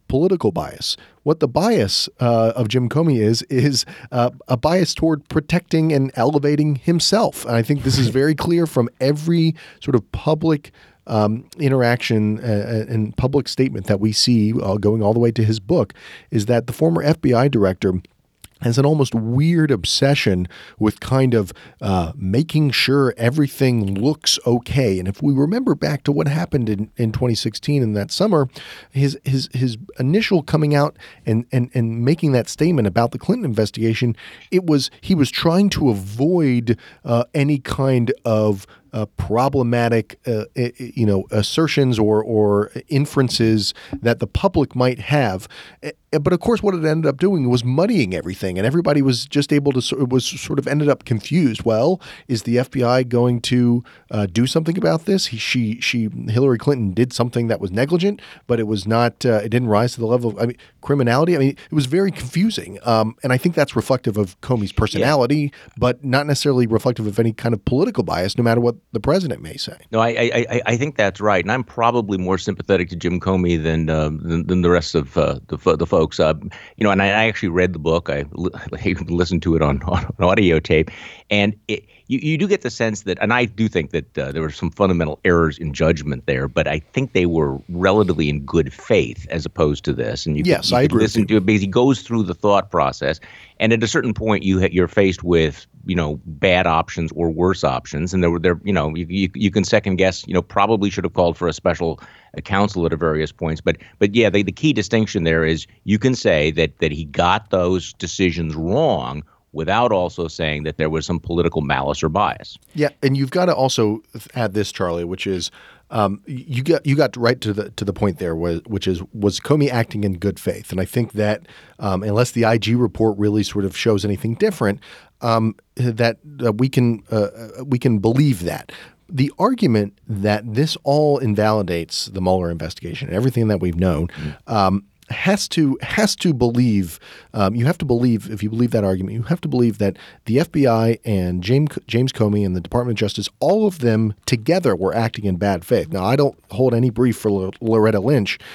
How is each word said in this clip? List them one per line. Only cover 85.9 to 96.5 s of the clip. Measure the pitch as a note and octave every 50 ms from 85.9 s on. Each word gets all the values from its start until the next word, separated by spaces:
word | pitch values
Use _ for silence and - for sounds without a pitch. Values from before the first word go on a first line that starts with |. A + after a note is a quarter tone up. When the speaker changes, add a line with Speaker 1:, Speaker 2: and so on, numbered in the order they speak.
| D2+ D2+ C#2+ D2 C#2 B1 -
Speaker 2:
there, | - C#2 C2 C#2 C2
but | - E2 D#2
I | C#2+ D2 D#2
think | - _ - C3 C3+ -
they | - F#2+ F2+
were | F2 E2 D#2+ D2+ C#2 C2+ C2+ - -
relatively | F2 F2 F#2 F#2+ G2 G#2+ G#2 F#2 E2+ D#2 D#2+ D2
in | D2 D2 C#2+
good | C#2 E2 E2+ D2 C2
faith | - - - - A2+ F#2 C#2 A#1 - - - -
as | - E2 D2
opposed | - - - F2 D2 D2 - -
to | -
this. | C#2 A#1 - A1 A#2 - -
And | D#2+ D2+ D3
you | E3+
Speaker 1:
Yes, | F3 D3+ -
Speaker 2:
could, | - -
you | -
Speaker 1:
I | B2 C3+
Speaker 2:
could | D#3
Speaker 1:
agree | -
with | A2+
Speaker 2:
listen | A2 G#2+ - A2+
Speaker 1:
you. | G2+
Speaker 2:
to | - G#2+
it | G#2+ F#2
because | G#2 G#2+ G#2
he | G2+ G2
goes | F#2+ B2 B2 C#3 C3+ -
through | - - A#2+ A2+
the | G#2 F2 F2
thought | - - G#2 G2+ G2 - -
process, | - E2+ C#2+ C2+ C2 - C2+ C#2 D#2 - - - - - - - _ -
and | A2 A2+ A#2
at | A2
a | A2+
certain | G#2+ - D3 - A#2+ G#2
point, | - A2 A2 G#2 F#2+
you | F2+ F#2+ F#2+ F#2+
ha-, | G2 -
you're | E2 F#2 F2+ E2
faced | - G#2+ G2+ F#2+ F2 -
with, | - F2+ F2 E2 D#2+ D2+ C#2+ - - _ _ - -
you | F#2+ F2+
know, | E2+ D#2+ D2+ D2+ C2+ -
bad | E2+ D#2 C#2+ G2 F#2+